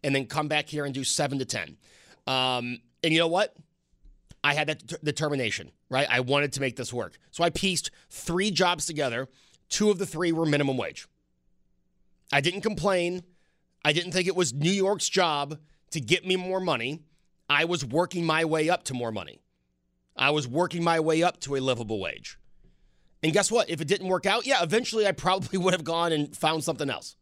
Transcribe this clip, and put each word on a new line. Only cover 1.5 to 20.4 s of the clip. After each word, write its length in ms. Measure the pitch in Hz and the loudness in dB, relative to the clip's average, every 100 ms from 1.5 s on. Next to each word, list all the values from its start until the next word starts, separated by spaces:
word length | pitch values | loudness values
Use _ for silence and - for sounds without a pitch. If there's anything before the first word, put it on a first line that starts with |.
| 113 76 - _ - - _ - | -6 -8 -12 _ -20 -20 _ -2
Um, 520 | 131 127 123 120 123 _ _ | 0 2 0 -4 -8 _ _
and 100 | 165 | 2
you 60 | 160 | 2
know 100 | 165 | 4
what? 260 | 175 214 - - _ _ _ - - _ - | 2 0 -4 -20 _ _ _ -20 -20 _ -4
I 100 | 143 | 0
had 140 | 147 151 | 0 0
that 180 | 156 - | -4 -8
det-, 180 | 170 | -8
determination, 680 | 151 143 156 143 117 - 78 _ - | -4 -2 -2 0 -2 -4 -8 _ -4
right? 160 | 131 143 | -2 2
I 120 | 120 | 0
wanted 320 | 127 143 143 | 2 2 0
to 60 | 135 | -2
make 160 | 135 113 | -4 -4
this 160 | 117 | -8
work. 260 | 123 92 - _ | -6 -8 -10 _
So 120 | - | 0
I 80 | 170 | 0
pieced 400 | - 190 170 - - _ | 2 0 0 -4 -10 _
three 420 | - - 175 208 | -12 -4 0 0
jobs 360 | 165 185 170 143 | 2 2 2 -2
together. 420 | 151 135 117 135 _ _ _ - | -2 -2 -2 -6 _ _ _ -6
Two 220 | - 208 | 2 2
of 80 | 185 | 2
the 80 | 196 | 0
three 260 | 156 175 | -2 0
were 140 | 165 160 | 2 2
minimum 300 | 147 139 127 | 2 2 0
wage. 320 | 85 65 - _ _ _ _ _ _ _ _ _ _ _ - | -4 -8 -18 _ _ _ _ _ _ _ _ _ _ _ -2
I 80 | 143 | 0
didn't 200 | 151 185 | 0 0
complain. 640 | 220 185 196 185 175 180 - _ _ _ _ _ | -4 -2 0 2 0 -2 -8 _ _ _ _ _
I 80 | 151 | 0
didn't 200 | 151 180 | 0 0
think 140 | 185 180 | -2 0
it 100 | 180 | 0
was 160 | 156 | 0
New 180 | 135 160 | 2 2
York's 380 | 196 190 202 - | 2 2 0 0
job 500 | 190 175 147 143 151 - _ - | 2 2 2 -4 -8 -18 _ -10
to 100 | 160 | -6
get 260 | 110 175 185 | 0 0 2
me 100 | 185 | -2
more 240 | 180 185 | 0 -2
money. 400 | 180 127 120 160 - _ _ _ - | 0 0 -2 -8 -12 _ _ _ -2
I 160 | 143 | 0
was 200 | 165 175 | 2 -2
working 400 | 131 143 175 180 | -2 0 0 0
my 200 | 170 160 | 0 2
way 240 | 165 160 156 | 2 2 2
up 160 | 175 | 0
to 100 | - | -2
more 180 | 127 117 | -6 -4
money. 280 | 107 76 - _ _ _ _ _ _ _ - | -6 -10 -16 _ _ _ _ _ _ _ 0
I 140 | 139 | 2
was 160 | 151 | 2